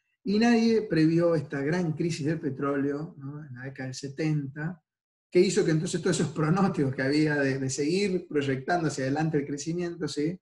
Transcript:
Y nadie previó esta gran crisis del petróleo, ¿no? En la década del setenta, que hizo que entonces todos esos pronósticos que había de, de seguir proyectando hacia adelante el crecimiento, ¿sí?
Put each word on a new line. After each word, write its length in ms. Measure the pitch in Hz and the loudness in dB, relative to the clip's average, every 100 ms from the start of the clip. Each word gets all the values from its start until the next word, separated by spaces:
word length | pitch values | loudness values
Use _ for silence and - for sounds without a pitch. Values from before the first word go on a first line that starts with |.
| _ _ | _ _
Y 140 | - 208 | -2 2
nadie 440 | 233 233 226 220 | 6 6 6 2
previó 520 | - 160 156 165 170 | 2 4 4 4 4
esta 260 | 165 - 143 | 2 0 -4
gran 320 | 139 180 165 | -2 0 0
crisis 320 | 147 170 160 | -2 -4 -2
del 160 | 147 160 | -4 -4
petróleo, 720 | 147 131 143 143 139 143 170 151 | -4 -4 -2 -2 -2 -4 -8 -10
¿no? 260 | 135 147 | -12 -12
En 100 | 151 | -12
la 100 | 120 | -14
década 240 | 131 135 131 | -14 -10 -10
del 60 | |
setenta, 880 | 127 139 135 160 151 139 147 160 185 _ _ _ _ _ | -10 -10 -4 -2 -2 -4 -6 -8 -8 _ _ _ _ _
que 100 | 185 | 4
hizo 240 | 190 202 | 4 4
que 60 | 165 | 2
entonces 320 | 156 175 185 | 2 0 -2
todos 160 | 196 160 | 0 0
esos 140 | 151 | 0
pronósticos 640 | - 151 185 190 170 131 | 0 2 4 2 2 0
que 80 | 131 | 0
había 340 | 135 151 156 147 | 0 2 2 2
de, 220 | 139 135 | 0 0
de 120 | 131 | -2
seguir 560 | 139 143 185 202 185 - | -2 0 0 0 -2 -2
proyectando 640 | 147 135 131 135 175 156 | -2 0 -2 -2 0 0
hacia 160 | 139 | -2
adelante 340 | 135 147 160 151 | -2 0 0 0
el 80 | 139 | -2
crecimiento, 640 | 143 165 170 175 165 147 | -4 -4 -4 -4 -4 -6
¿sí? 300 | 147 151 185 | -4 -4 -6